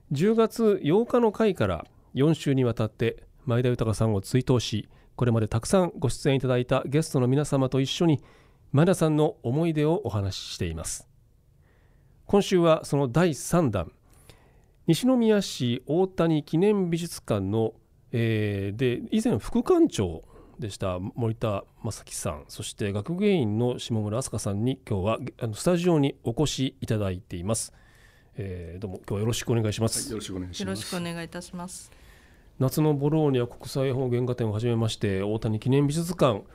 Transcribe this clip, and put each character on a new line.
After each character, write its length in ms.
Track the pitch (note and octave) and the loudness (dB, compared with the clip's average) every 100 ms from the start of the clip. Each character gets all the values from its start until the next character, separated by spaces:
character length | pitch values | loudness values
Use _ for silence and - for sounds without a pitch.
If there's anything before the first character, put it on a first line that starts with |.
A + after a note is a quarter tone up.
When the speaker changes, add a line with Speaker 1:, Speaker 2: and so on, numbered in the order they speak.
| _ | _
Speaker 1:
十 220 | C#3 G3+ A3+ | 0 2 4
月 440 | A3 - A3 G3+ C#3 | 2 2 2 2 2
八 200 | G3 A#3+ | 2 4
日 140 | B3 | 2
の 140 | A#3 | 2
回 200 | F#3+ A3 | 2 0
か 140 | F3 G2+ | 2 0
ら 180 | E2 - - _ | 0 -6 -20 _
四 200 | B2 D3 | 2 2
週 200 | D#3 D#3 | 2 2
に 100 | C3+ | 2
わ 100 | B2 | 2
た 120 | A2 A2 | 0 -4
っ 40 | |
て 360 | - A#2 - - - - | 0 -2 -2 -16 -12 -2
前 160 | A#2+ | 0
田 80 | B2+ | 2
豊 240 | B2 A2+ | 0 0
さ 120 | G2+ A2 | 2 2
ん 100 | G2+ | 0
を 60 | |
追 200 | - B2+ | 0 0
悼 180 | B2 B2 | 4 2
し、 300 | - G#2+ - - - - | 2 -6 -8 -18 -20 -2
こ 100 | A#2+ | 2
れ 60 | |
ま 80 | A2+ | 2
で 80 | G#2+ | 0
た 120 | A2+ | -2
く 80 | - | 2
さ 140 | G3 | 4
ん 100 | F3+ - | 2 0
ご 100 | C3 | -4
出 200 | - D#3 | 0 0
演 80 | C3+ | 2
い 20 | |
た 80 | B2+ | 2
だ 100 | B2 | 0
い 80 | B2 | 2
た 160 | C3 - | -2 0
ゲ 140 | C#3+ | -2
ス 80 | D#3+ | 0
ト 80 | C#3 | 0
の 80 | B2 | 2
皆 180 | C#3 D3 | 2 2
様 240 | C#3 C3 | 0 2
と 100 | C3 | 0
一 80 | C3+ | 0
緒 200 | - E3+ | 2 2
に 160 | C#3+ - - - _ - | 2 -2 -20 -20 _ -2
前 160 | C3+ F3 | 2 4
田 80 | F3+ | 4
さ 120 | D#3+ | 2
ん 100 | D3+ | 2
の 180 | D3+ - | 2 0
思 240 | A2+ C#3 E3+ | -2 0 0
い 60 | |
出 120 | D3+ D3+ | 2 2
を 160 | F3+ | 0
お 60 | A3 | -2
話 280 | G#2+ G2 - | -2 -4 -6
し 20 | - | -12
し 40 | - | -6
て 80 | F2 | -6
い 80 | |
ま 100 | D#2+ - | -4 -8
す。 220 | - - _ _ _ _ _ _ _ _ _ _ _ - | -10 -14 _ _ _ _ _ _ _ _ _ _ _ 2
今 160 | G3+ | 2
週 160 | F#3+ F#3 | 4 4
は 280 | E3+ D#3+ - | 4 4 2
そ 120 | C#3+ | 0
の 120 | C#3 | 2
第 260 | C3+ F3+ C#3 | 2 2 0
三 340 | - E3+ D3 | 0 2 2
弾、 220 | G2 D#2+ - _ - - - _ _ _ _ - | 0 -4 -12 _ -20 -20 -20 _ _ _ _ 0
西 180 | E3 B3 | 2 4
宮 380 | C4 A3+ G#3 | 4 4 2
市 400 | F#3+ - B2 A#2+ - | 0 -4 -2 -2 -2
大 220 | D#3+ F#3+ | 0 0
谷 360 | - E3 D#3 | 0 2 2
記 140 | C#3+ D#3+ | 0 2
念 320 | G3+ G#3 F3+ | 2 2 0
美 80 | E3+ | -2
術 240 | E3+ - | -6 -12
館 200 | - G#2+ | -4 -2
の、 320 | F#2+ A2 A2 - _ _ _ | 0 0 -2 -4 _ _ _
え 600 | A#2+ A#2 A2 G#2 G2+ G2 | -2 0 0 -2 -2 -6
ー、 20 | G#2 | -2
で、 260 | B2+ A#2+ - | -2 -2 -2
以 100 | G#3+ | -2
前 140 | A#3+ B2+ | 0 -2
副 240 | - A#3 | -2 -4
館 260 | B3 F4+ D#4+ | 2 2 2
長 360 | - F#2 D#2+ - - - - | 0 -2 -4 -14 -20 -20 -10
で 140 | G#2 | -10
し 80 | - | -4
た 180 | G2 F2+ | -4 -4
森 360 | F#2+ - A2+ A2+ | -6 -4 -4 -2
田 300 | A2+ G2 - _ | -2 -4 -6 _
正 220 | A2+ - - | -10 -10 -12
樹 100 | - | -8
さ 160 | - | -8
ん、 140 | D2 D2 | -8 -12
そ 160 | - | -12
し 100 | G#2+ | -12
て 200 | - G#2 | -6 -4
学 220 | G2+ G#2 F3 | -4 -6 0
芸 160 | G#3 | 2
員 260 | F#3 A2 G#2+ | 2 2 0
の 180 | B2 B2 | 0 -2
下 220 | - A2+ | -4 -4
村 160 | G#2 A2 | -2 -4
明 40 | |
日 100 | - | -4
香 80 | A2+ | -6
さ 140 | G#2+ | -4
ん 100 | G2+ | -2
に 160 | A#2+ - - | -2 -4 -4
今 120 | G2+ | -2
日 40 | F#2+ | 0
は、 140 | A2+ B2 - | -2 -6 -8
あ 80 | A#2 | -8
の、 60 | |
ス 120 | G#2+ E3+ | -2 0
タ 120 | F3 | 2
ジ 100 | F3+ | 4
オ 120 | D#3+ | 4
に 160 | C#3 - | 2 -2
お 80 | A#2+ | -6
越 160 | A2+ D3 | -2 -2
し 300 | - C3 - | 0 -4 -4
い 60 | - | -4
た 100 | A2 | -2
だ 140 | G2 | -2
い 80 | F#2 | -4
て 160 | - F2 | -8 -8
い 80 | |
ま 100 | F2+ | -2
す。 200 | A2+ - - - - - - _ - | -4 -4 -14 -20 -20 -20 -20 _ -10
え 360 | F#2+ F2+ E2+ F2+ | -10 -8 -12 -10
ー、 20 | |
ど 80 | G2+ | -10
う 40 | |
も 60 | F2+ | -10
今 80 | - | -6
日 60 | G2+ | -2
は 40 | |
よ 60 | A2 | -2
ろ 60 | |
し 100 | A2 | -2
く 80 | - | 0
お 40 | A#2 | 0
願 100 | G#2+ | 0
い 80 | |
し 80 | G#2 | 0
ま 80 | A2 | -2
す。 100 | - | -2
Speaker 2:
は 80 | - | -6
い、 40 | |
よ 60 | G#2+ | -8
ろ 40 | |
し 40 | - | -8
く 60 | F#2 | -8
お 40 | |
願 100 | F2+ | -8
い 40 | |
し 0 | |
ま 20 | F2 | -6
す。 60 | |
Speaker 3:
よ 80 | F#3+ | -6
ろ 60 | G2 | -6
し 100 | - | -6
く 120 | F3+ | -6
お 20 | |
願 220 | E3+ E3+ | -6 -8
い 40 | E3 | -10
い 20 | |
た 140 | F3 | -12
し 140 | F3+ F3+ | -12 -12
ま 120 | F3+ | -12
す。 240 | - - - - - - - - - | -14 -18 -20 -20 -20 -20 -20 -20 -2
Speaker 1:
夏 220 | C3 D#3+ | 0 2
の 140 | D#3 D3 | 2 2
ボ 160 | D3 | 2
ロ 160 | D#3+ D3+ | 2 2
ー 20 | |
ニ 80 | B2+ | 2
ャ 60 | A#2+ | 0
国 240 | - B2+ | -6 -8
際 200 | C#3+ C3+ | -2 -2
絵 20 | |
本 180 | B2+ B2+ | 0 0
原 140 | A#2+ | 0
画 120 | B2 A#2+ | 0 -2
展 140 | A2+ | -2
を 20 | |
は 80 | G#2 | 0
じ 60 | A#2+ | 0
め 100 | A#2 | 2
ま 140 | A2+ | 0
し 80 | - | 0
て、 240 | G#2+ F#2+ | 0 0
大 160 | G2+ A2 | 0 -2
谷 220 | A#2 A2 | -2 -2
記 100 | A#2+ | 2
念 160 | C#3 C#3+ | 4 4
美 80 | |
術 240 | D#3 E3+ F3+ | 0 -4 2
館、 260 | C#3+ G#2 - | 2 2 -6